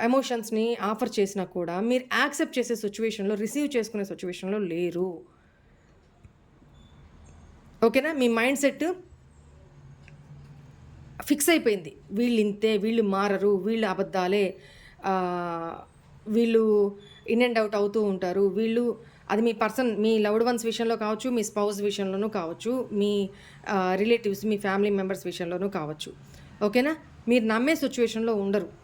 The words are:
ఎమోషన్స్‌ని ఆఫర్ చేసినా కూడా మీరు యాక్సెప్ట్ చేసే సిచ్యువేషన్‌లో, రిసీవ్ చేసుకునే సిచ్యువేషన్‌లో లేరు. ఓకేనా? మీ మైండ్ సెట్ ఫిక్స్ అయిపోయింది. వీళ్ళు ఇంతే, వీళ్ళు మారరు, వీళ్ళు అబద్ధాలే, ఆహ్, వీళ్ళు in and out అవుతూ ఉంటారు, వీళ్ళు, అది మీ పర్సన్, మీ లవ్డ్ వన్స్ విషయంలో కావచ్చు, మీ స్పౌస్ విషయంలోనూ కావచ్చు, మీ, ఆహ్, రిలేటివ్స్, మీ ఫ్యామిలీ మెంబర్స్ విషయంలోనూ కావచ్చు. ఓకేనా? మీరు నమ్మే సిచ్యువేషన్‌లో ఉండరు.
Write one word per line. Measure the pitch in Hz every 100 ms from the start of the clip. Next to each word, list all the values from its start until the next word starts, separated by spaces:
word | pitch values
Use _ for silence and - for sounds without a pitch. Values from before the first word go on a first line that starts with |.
ఎమోషన్స్‌ని | 233 262 262 240 220 220 226 233
ఆఫర్ | 190 220 233
చేసినా | - 196 202 180
కూడా | 185 170 180
మీరు | 226 254 254
యాక్సెప్ట్ | 214 285 294 311 254
చేసే | 233 226
సిచ్యువేషన్‌లో, | 208 202 220 214 196 208
రిసీవ్ | 220 277 285
చేసుకునే | 254 220 214
సిచ్యువేషన్‌లో | 196 165 180 180 190 214
లేరు. | 190 165 175 170 185 160 - _ _ _ _ - - - _ _ - _ _ _ - - - - - - - - - - - -
ఓకేనా? | 226 247 294
మీ | 311 247
మైండ్ | 226 240 277
సెట్ | 277 269 320 370 - - - - - - - - - - - - - - - - - - - - - -
ఫిక్స్ | - 294 -
అయిపోయింది. | 320 294 202 151 - -
వీళ్ళు | 196 240 233
ఇంతే, | 208 202 220 214
వీళ్ళు | 214 233 208
మారరు, | 196 202 196 202 202
వీళ్ళు | 190 226 214
అబద్ధాలే, | 185 196 190 180 202 190 - - - - -
ఆహ్, | 196 190 180 175 175 170 165 - - - - - 214
వీళ్ళు | 214 233 226 220 208 202 202 - -
in | - 226
and | 247 226
out | 214
అవుతూ | 208 202 220
ఉంటారు, | 208 190 185 185 196
వీళ్ళు, | 185 226 226 240 208 - - -
అది | 208
మీ | 233
పర్సన్, | 220 220 214 254 202
మీ | 214 220
లవ్డ్ | 208 220
వన్స్ | 233 240
విషయంలో | 233 220 226 226
కావచ్చు, | 214 214 254
మీ | 240
స్పౌస్ | 208 - 208 202
విషయంలోనూ | 202 202 190 190 220
కావచ్చు, | 214 165 170 220 254 226
మీ, | 208 208 202 196 - - - -
ఆహ్, | 196 185 185
రిలేటివ్స్, | 220 233 214 196
మీ | 214 208
ఫ్యామిలీ | 202 196 208
మెంబర్స్ | 196 190 185
విషయంలోనూ | 180 175 170 175 196
కావచ్చు. | 196 151 156 - - - - - -
ఓకేనా? | 208 233 277 311 - - -
మీరు | 240 220
నమ్మే | 220 262 320
సిచ్యువేషన్‌లో | 269 - 226 220 226 214
ఉండరు. | 196 202 170 -